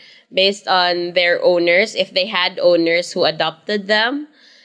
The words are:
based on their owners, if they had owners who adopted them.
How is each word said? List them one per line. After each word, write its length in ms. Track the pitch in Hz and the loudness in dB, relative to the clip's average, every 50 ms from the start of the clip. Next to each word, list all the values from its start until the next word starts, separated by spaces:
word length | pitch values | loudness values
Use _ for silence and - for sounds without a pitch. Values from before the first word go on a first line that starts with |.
| - - - - _ _ | -20 -20 -20 -20 _ _
based 340 | - 185 190 196 202 - - - | -2 0 0 0 0 -4 -2 0
on 420 | 185 185 180 175 175 175 175 175 175 185 | 0 2 2 0 0 -2 -4 -2 0 0
their 240 | 175 175 170 - | 2 2 0 2
owners, 520 | - 180 180 175 170 170 170 185 220 220 - 214 | 2 2 2 4 2 2 2 2 2 0 -2 -6
if 160 | 190 - - | -6 -2 -2
they 120 | 185 185 | -4 -4
had 320 | 220 208 180 180 185 185 - | -2 -2 -2 -2 -2 -2 0
owners 480 | - 175 175 165 165 165 170 175 175 - | 2 2 4 4 2 2 0 0 -2 -4
who 120 | - 185 147 | -4 -2 -2
adopted 600 | 156 160 160 160 160 160 - _ - 214 208 196 190 | 0 0 -2 -4 -4 -4 -8 _ -6 -6 -6 -2 -2
them. 380 | 214 214 220 240 277 294 302 - _ _ - - - _ | 0 0 0 -2 -4 -6 -10 -12 _ _ -20 -20 -20 _